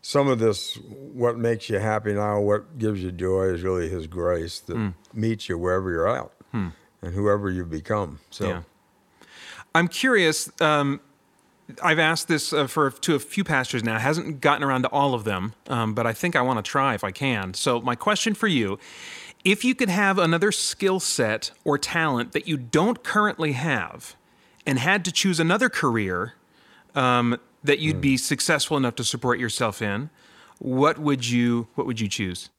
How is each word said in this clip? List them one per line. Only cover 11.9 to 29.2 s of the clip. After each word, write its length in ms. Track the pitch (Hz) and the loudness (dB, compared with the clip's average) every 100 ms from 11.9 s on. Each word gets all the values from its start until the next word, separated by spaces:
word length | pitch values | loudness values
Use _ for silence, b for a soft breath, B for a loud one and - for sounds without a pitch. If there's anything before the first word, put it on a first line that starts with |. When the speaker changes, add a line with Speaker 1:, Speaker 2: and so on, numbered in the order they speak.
| 160 | 4
Speaker 2:
asked 260 | 160 160 - | 2 0 0
this, 240 | 160 - | 0 0
uh, 140 | 151 139 | -2 0
for, 240 | - 143 | 0 0
to 240 | - - | 0 0
a 40 | 147 | 0
few 260 | - - | 0 -4
pastors 380 | 190 143 127 127 | 0 0 0 -2
now. 140 | 113 110 | -2 0
Hasn't 420 | 123 156 165 143 | 0 0 -4 -2
gotten 220 | 147 147 | 0 2
around 180 | 139 131 | 2 0
to 60 | 127 | 0
all 260 | 143 139 | 2 2
of 100 | 123 | 0
them, 300 | 107 95 101 - - | -2 -2 -4 -8 -6
um, 260 | 127 113 | -2 0
but 120 | 110 117 | 0 -2
I 60 | |
think 220 | 113 180 165 | 0 0 2
I 60 | |
wanna 200 | 127 120 | 2 0
try 320 | 101 143 135 | -2 0 2
if 100 | 110 | 0
I 60 | 101 | -4
can. 420 | 95 135 117 92 | -2 -2 -2 -4
So 260 | - - 120 | -2 0 0
my 140 | 127 | 0
question 400 | 120 - 208 226 | -2 0 0 0
for 140 | 208 220 | 0 0
you, 300 | 151 104 101 B B B B B B | 0 0 -4 B B B B B B
if 200 | 190 202 | 0 2
you 100 | 247 | 2
could 140 | 254 233 | 0 2
have 280 | 180 202 190 | 2 2 4
another 320 | 170 165 202 | 2 4 2
skill 460 | - - - 190 185 | 0 -4 0 0 0
set 500 | - - 117 110 - - | -2 0 0 0 -4 -8
or 120 | - 143 | -2 -2
talent 540 | - 170 160 123 120 | 0 0 0 0 -2
that 140 | - - | -6 -4
you 80 | 151 | -4
don't 460 | 120 151 190 240 | 0 2 2 0
currently 480 | - 208 208 - 160 | -2 0 0 0 -2
have 600 | 127 160 123 87 - - - b b b b - | -2 0 -2 -2 -10 -18 -20 b b b b -2
and 120 | 131 | 0
had 260 | 135 196 | 4 2
to 80 | 180 | 2
choose 260 | - 190 165 | 0 2 2
another 280 | 165 202 254 | 2 4 2
career, 680 | - 143 113 98 90 110 - _ b b b b | 2 0 2 0 -2 -4 -10 _ b b b b
um, 440 | - 127 123 120 117 _ _ | 0 4 4 2 0 _ _
that 160 | 143 143 | 0 2
you'd 180 | 156 147 | 2 2
Speaker 1:
Hmm. 40 | |
Speaker 2:
be 160 | 139 131 | 2 2
successful 600 | - 143 - 156 - 147 | 2 -2 2 2 2 0
enough 180 | 127 - | 0 0
to 80 | |
support 340 | 117 120 | -4 -2